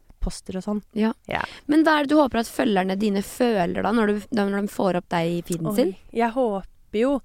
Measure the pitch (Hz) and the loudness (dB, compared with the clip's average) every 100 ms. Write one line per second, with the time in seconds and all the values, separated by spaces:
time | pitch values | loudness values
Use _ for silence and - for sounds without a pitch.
0 | _ - - - - 185 185 208 - - | _ -8 -6 -6 -10 -8 -4 -6 -6 -2
1 | 220 - - - - - - 302 320 302 | -2 -2 -6 -4 -4 -8 0 4 4 4
2 | 277 302 277 233 233 - 254 196 190 190 | 4 4 4 2 -4 0 2 2 0 0
3 | 214 196 196 - 247 214 175 185 190 233 | 0 0 -4 0 0 2 0 0 0 2
4 | 208 208 202 226 202 202 202 - 202 175 | 2 0 -2 -2 0 0 -4 0 0 0
5 | - 175 165 175 170 170 160 208 302 185 | -2 -2 0 -2 -4 -4 -2 0 0 -2
6 | - 226 226 226 247 196 - - - 208 | -10 -2 -2 0 -2 -2 -8 -20 -8 -2
7 | 247 277 | 0 0